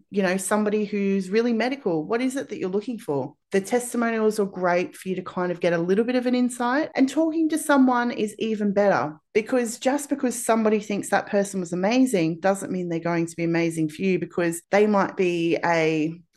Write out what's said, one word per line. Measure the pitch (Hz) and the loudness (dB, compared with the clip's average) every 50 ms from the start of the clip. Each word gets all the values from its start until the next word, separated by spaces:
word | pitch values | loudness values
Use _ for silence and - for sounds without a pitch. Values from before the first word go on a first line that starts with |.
| _ _ | _ _
you | 196 202 | -2 -2
know, | 190 175 180 | 0 0 0
somebody | 196 196 - 214 214 214 208 208 214 208 | -2 -2 0 0 0 0 0 0 0 -2
who's | 202 214 202 202 196 196 196 185 180 | -2 -2 0 0 0 0 0 -2 0
really | 196 226 233 247 233 | 0 0 2 2 0
medical? | 220 220 254 277 269 - 196 165 156 151 | 0 0 -2 -4 -4 -2 -2 -2 -2 -2
What | 170 220 233 | -2 -2 -2
is | 254 262 254 | 0 -2 -2
it | 277 - - | -4 -6 -8
that | 214 - | -6 -6
you're | - 185 | -4 -2
looking | 185 208 208 - 240 - | -2 -4 -4 -6 -8 -8
for? | - - 147 139 127 139 - _ _ _ | -6 -4 -4 -4 -4 -6 -10 _ _ _
The | - 196 | -2 -2
testimonials | 190 - 247 247 240 - - 240 233 233 226 220 220 214 214 214 | 0 0 -2 -2 -2 -2 -2 -2 -2 0 0 2 2 2 2 0
are | 202 | -2
great | 196 196 180 180 180 175 180 180 - - | -4 -2 0 2 2 2 2 0 -2 -8
for | - - 185 | -10 -8 -6
you | 185 | -6
to | 185 185 | -6 -8
kind | - - 185 180 180 | -8 -6 -4 -2 -2
of | 175 170 | -2 0
get | - 175 170 | 0 2 2
a | 170 | 2
little | 170 180 190 208 233 | 2 2 2 2 2
bit | 240 247 | 2 0
of | 254 240 | 0 0
an | 254 247 | 2 2
insight, | 247 247 240 247 - 240 240 254 294 320 - - | 2 2 0 0 -2 -2 0 0 0 -2 -2 0
and | - 269 262 | 2 2 2
talking | - 302 320 330 311 330 320 302 | 2 2 0 0 2 0 0 0
to | 320 | 0
someone | 302 - - 285 269 262 254 247 240 240 240 | 0 0 4 4 6 6 6 4 2 0 -2
is | - - 208 208 - | -2 -2 -4 -4 -4
even | - - 226 220 208 214 208 | -4 -4 -2 -2 0 0 0
better, | 190 202 208 202 175 127 131 151 156 - _ _ - | 2 4 4 4 4 2 0 -2 -6 -10 _ _ -2
because | 208 220 - 262 247 240 220 233 - | -2 0 0 0 0 0 -2 -4 -4
just | - 262 262 277 285 - | -2 0 0 0 -2 -4
because | 285 277 - 247 226 | -4 -2 -2 -2 -2
somebody | - - - 220 226 220 214 214 214 | -2 0 0 2 2 2 2 2 0
thinks | 202 - 208 190 - - | 0 -4 -6 -6 -2 -2
that | 202 - - | -2 -2 0
person | - 220 202 202 196 - 190 | 0 0 0 0 0 -4 -6
was | 180 165 175 | -6 -4 -4
amazing | 180 185 202 240 254 262 240 - 185 160 160 170 165 | -2 0 2 4 4 4 4 2 2 2 0 0 0
doesn't | 160 190 196 196 - - | 0 0 0 0 -2 -6
mean | 185 185 175 | -6 -4 -4
they're | 175 170 165 | -4 -4 -4
going | 160 170 170 170 170 | -2 -2 0 0 -2
to | 165 - | -2 -4
be | - 170 | -4 -2
amazing | 165 165 165 170 165 160 165 160 151 | 0 0 0 0 0 0 -2 -2 -4
for | 151 - 190 | -4 -2 0
you, | 190 185 170 | 0 0 0
because | 170 175 - - 175 170 170 170 - _ | -2 -4 -2 -2 0 0 -2 -4 -2 _
they | - 202 214 | 2 4 4
might | 214 208 196 185 - - | 4 4 2 2 0 0
be | - 190 175 175 170 165 170 165 - - | 0 0 0 0 0 0 0 0 0 0
a, | 170 170 165 160 160 160 156 151 165 165 180 - _ _ | 2 2 2 2 2 2 0 0 -2 -4 -8 -16 _ _